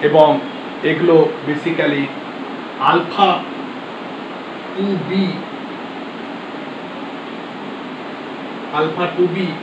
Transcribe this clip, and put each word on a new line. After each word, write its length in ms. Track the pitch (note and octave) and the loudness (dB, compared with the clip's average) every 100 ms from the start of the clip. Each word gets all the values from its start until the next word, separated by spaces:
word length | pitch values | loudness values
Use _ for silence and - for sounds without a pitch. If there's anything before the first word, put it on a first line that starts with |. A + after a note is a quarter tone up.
| - | 6
এবং 200 | D#3 D3+ C#3 - - - - D3 | 8 8 8 0 -8 -8 -2 0
এগুলো 380 | E3 E3+ E3 D3+ - C3+ | 4 8 8 8 2 -2
basically 580 | D3 E3+ D#3+ D3+ C#3+ C#3 - - - - - - - C3+ | 0 0 2 2 2 0 -4 -8 -8 -8 -8 -10 0 4
আলফা 400 | F3 E3+ - G3 C#3 - - - - - - - - - - - - - | 4 2 4 4 4 -2 -8 -8 -8 -10 -10 -10 -10 -10 -10 -10 -10 -8
টু 120 | F#3+ G3 F#3+ - | -2 0 0 0
বি, 180 | F#3+ F#3 - - - - - - - - - - - - - - - - - - - - - - - A3+ C4+ B3+ - - - - - - - - D#3 | 2 2 0 -6 -8 -8 -8 -8 -8 -8 -8 -8 -8 -8 -8 -8 -10 -10 -10 -10 -10 -10 -10 -10 -10 -10 -8 -10 -10 -10 -10 -10 -10 -10 -10 -4 0
আলফা 280 | D#3 E3 F3 F3+ | 0 0 -2 4
টু 80 | F3+ | 2
বি 120 | F#3 F3+ D3 | 4 -2 -2